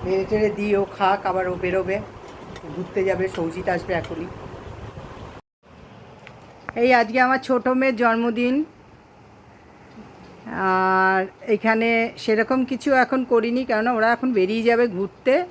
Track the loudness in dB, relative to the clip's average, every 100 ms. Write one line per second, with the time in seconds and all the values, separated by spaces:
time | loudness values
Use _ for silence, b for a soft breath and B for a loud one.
0 | -2 -2 0 0 0 0 0 0 0 0
1 | 2 2 0 -2 -2 -2 -2 -2 -2 -4
2 | -6 -16 -18 -18 -16 -16 -12 -10 -6 -2
3 | 0 0 -2 -4 -6 -4 -4 -4 -2 -4
4 | -4 -8 -10 -12 -16 -16 -16 -16 -16 -16
5 | -16 -16 -18 -18 _ _ _ -20 -20 -20
6 | -20 -20 -20 -20 -20 -18 -14 0 4 4
7 | 4 2 2 2 2 0 2 2 2 2
8 | 2 2 0 0 0 0 -2 -8 -20 -20
9 | -20 -20 -20 -20 -20 -20 -20 -20 -20 -20
10 | -20 -20 -20 -18 -12 -4 0 2 2 4
11 | 4 2 -2 -8 -2 0 2 2 2 2
12 | 0 -4 0 0 2 0 0 -2 2 2
13 | 4 0 2 2 2 -2 0 0 2 2
14 | 2 2 2 2 2 2 2 4 2 0
15 | -6 -2 2 2 0